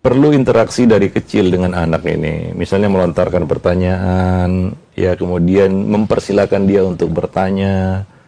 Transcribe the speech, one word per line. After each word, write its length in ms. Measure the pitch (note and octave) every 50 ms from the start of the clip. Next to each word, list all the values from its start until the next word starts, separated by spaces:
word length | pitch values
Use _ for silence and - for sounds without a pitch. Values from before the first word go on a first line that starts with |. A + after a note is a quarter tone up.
perlu 320 | _ C3 B2 C3 C#3+ D3+ D3
interaksi 560 | C#3+ C3 A#2 A#2 A2+ A2+ - - - B2+ A#2
dari 240 | A2 G2+ G2 F#2+ -
kecil 400 | - - - - G#2+ G2 F#2 F2
dengan 240 | F2+ F2+ F2+ F2+
anak 320 | F2+ E2+ D#2+ D#2+ D#2+ D#2+ E2
ini. 480 | D#2+ D#2+ D#2+ D#2 D#2 D#2+ E2 E2+ F2
Misalnya 320 | F2+ F2 - - G2 G#2 G2+
melontarkan 560 | G2 F#2 F#2 F2 D#2+ F2+ F2+ F2 F2 F2+ F2
pertanyaan, 1300 | D2+ D#2+ D2+ - G2 F2 F2+ F#2 F2+ F#2 F#2 F#2 F#2 F#2 F#2 F#2 F#2 F#2 F2+ F2+ F2+ F#2 F#2 F#2 F#2+ F#2+ - - _ _
ya, 160 | - F#2 F#2 F2 F2
kemudian 480 | F#2 F2+ F2+ F2+ E2+ F2 F#2+ G2 G2 F#2+
mempersilakan 960 | F#2+ G2 G2+ G#2+ G#2 G#2 A2 G2+ G#2+ G2+ - - G2 G2+ G2+ F#2+ - G2+ G2
dia 160 | G2 G2 G2 F#2+
untuk 260 | F#2+ F2+ D#2+ F2 E2 E2
bertanya. 960 | F2 F2 E2+ - F#2+ F#2+ F#2+ G2 F#2+ G2 G2 G2 F#2+ F#2+ F#2+ F#2+ F#2+ G2 - _ - _